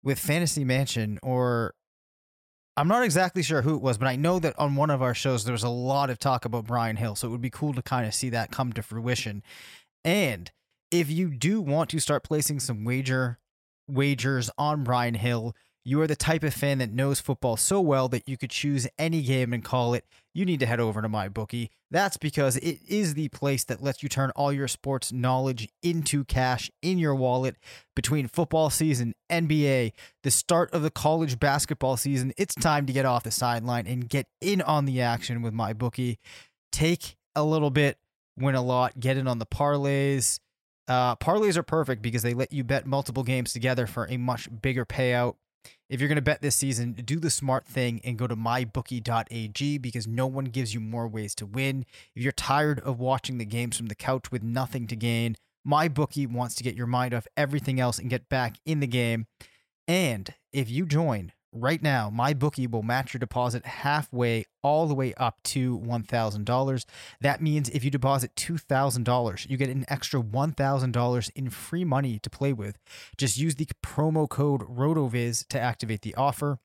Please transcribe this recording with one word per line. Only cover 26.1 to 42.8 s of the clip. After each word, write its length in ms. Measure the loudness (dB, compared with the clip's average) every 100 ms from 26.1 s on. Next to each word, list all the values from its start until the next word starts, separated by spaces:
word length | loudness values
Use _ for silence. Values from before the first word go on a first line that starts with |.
| 0 0
cash 440 | 2 2 0 -4 _
in 180 | -2 2
your 160 | 2 2
wallet. 400 | 2 2 0 -4 -18 -20 _ -4
Between 320 | 0 0 0
football 420 | 0 2 4 4
season, 440 | 2 2 2 0 -4 _
N 180 | 0 2
B 200 | 4 4
A, 260 | 4 2 -4 -20 _
the 80 | 0
start 420 | 0 4 4 4
of 100 | 2
the 80 | 0
college 480 | 0 2 2 2 2
basketball 580 | 2 2 0 -2 0 0
season, 360 | 0 0 0 -2
it's 160 | -4
time 320 | 0 2 4 2
to 80 |
get 120 | 2 2
off 180 | 2
the 80 | 0
sideline 560 | 0 0 0 0 -2 -2
and 220 | -4 -2
get 180 | -2 -4 _
in 200 | 0 2
on 240 | 4 2 2
the 160 | 2
action 400 | 2 0 -2 -4
with 120 | -2
MyBookie. 640 | -2 -2 0 -2 -2 -4 -4 -8 -20 -20 _ _
Take 440 | 0 2 2 -4 -16 _ -2
a 80 |
little 280 | 2 2 2
bit, 260 | 4 2 2 _ _ _ -4
win 160 | 0
a 80 | 0
lot, 380 | 2 2 2 0
get 180 | 0 0
in 100 | 0
on 120 | -2
the 80 | -4
parlays. 920 | 0 2 2 2 2 2 2 0 -2 _ _ _ _ 0
Uh, 280 | 2 2 2
parlays 400 | 2 4 4 2
are 80 |
perfect 380 | 0 0 0 -2
because 200 | -2 0
they 120 | 0
let 180 | -2 -2
you 120 | -4
bet 220 | -2 -2